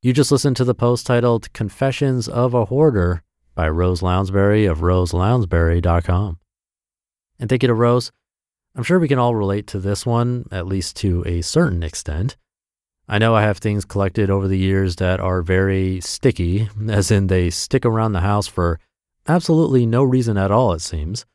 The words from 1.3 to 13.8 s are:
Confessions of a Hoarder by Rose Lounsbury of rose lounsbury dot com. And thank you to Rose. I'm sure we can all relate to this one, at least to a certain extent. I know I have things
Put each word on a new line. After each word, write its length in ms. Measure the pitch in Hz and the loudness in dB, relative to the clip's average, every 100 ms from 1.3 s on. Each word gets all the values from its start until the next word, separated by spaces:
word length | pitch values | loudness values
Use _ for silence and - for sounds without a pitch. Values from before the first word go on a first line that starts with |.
| 117 - | 0 -4
Confessions 720 | - 107 - 135 135 139 127 110 | -8 -8 -2 -4 0 -2 -2 -4
of 260 | - 123 | -2 0
a 120 | 120 107 | 0 0
Hoarder 580 | 127 156 110 87 85 _ _ _ | 2 2 2 0 -2 _ _ _
by 140 | - 80 | -4 -2
Rose 340 | 80 90 90 | 0 0 0
Lounsbury 640 | 90 90 95 98 101 107 104 | 0 0 0 0 2 2 2
of 160 | 78 | 0
rose 320 | 87 92 90 | 2 2 0
lounsbury 680 | 87 95 123 95 85 82 85 | 0 0 0 0 0 2 2
dot 240 | 87 85 - | 2 0 0
com. 340 | 90 104 82 _ _ _ _ _ _ _ _ _ _ | -2 -2 -8 _ _ _ _ _ _ _ _ _ _
And 120 | 110 | -4
thank 140 | 127 | 0
you 40 | 123 | 2
to 60 | |
Rose. 380 | 113 120 123 - _ _ _ _ _ _ - | 2 2 2 -2 _ _ _ _ _ _ -10
I'm 80 | |
sure 160 | 120 180 | 0 0
we 100 | 160 | 2
can 100 | 135 | 2
all 160 | 120 113 | 2 0
relate 320 | 98 101 101 | 0 -2 -4
to 120 | 101 | -6
this 260 | 95 101 - | -4 -2 0
one, 420 | 117 120 123 - | 0 0 -4 -6
at 160 | 98 87 | -8 -4
least 280 | 95 90 - | -4 -4 -4
to 260 | 101 87 85 | -2 0 -2
a 160 | 87 | -4
certain 420 | 82 156 175 87 | -2 0 0 -2
extent. 540 | 82 - - 76 110 - _ _ _ _ _ _ - | -6 -8 -8 -4 -6 -8 _ _ _ _ _ _ -6
I 80 | 107 | 0
know 180 | 110 113 | 2 4
I 60 | |
have 160 | 107 98 | 2 0
things 260 | 110 104 | -2 -4